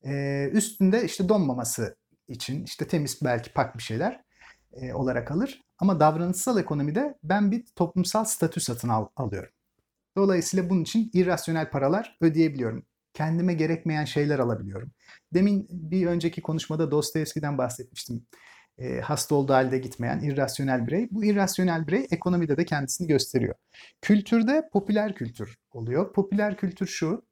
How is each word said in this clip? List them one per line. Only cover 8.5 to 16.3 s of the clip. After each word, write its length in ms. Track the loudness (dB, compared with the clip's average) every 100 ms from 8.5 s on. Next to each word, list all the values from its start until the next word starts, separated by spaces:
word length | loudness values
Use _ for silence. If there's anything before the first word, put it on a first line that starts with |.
| -2
satın 280 | -6 -4 0
al-, 200 | 0 -2 -6
alıyorum. 340 | -6 -6 -12 _ _ _ _ _ _ 0
Dolayısıyla 540 | 2 2 0 -2 0
bunun 120 | 0
için 280 | 0 -2 2
irrasyonel 580 | 2 2 0 0 -2 -2
paralar 460 | 0 2 2 -2 _
ödeyebiliyorum. 680 | 2 4 2 2 -4 -4 -12 _ _
Kendime 400 | -2 0 2 2
gerekmeyen 500 | 2 0 0 0 -2
şeyler 340 | 0 0 2 2
alabiliyorum. 540 | 2 0 -4 -10 -14 _ -20 -20 _
Demin 320 | 4 4 4 -2
bir 360 | -12 -2 0 2
önceki 360 | 2 0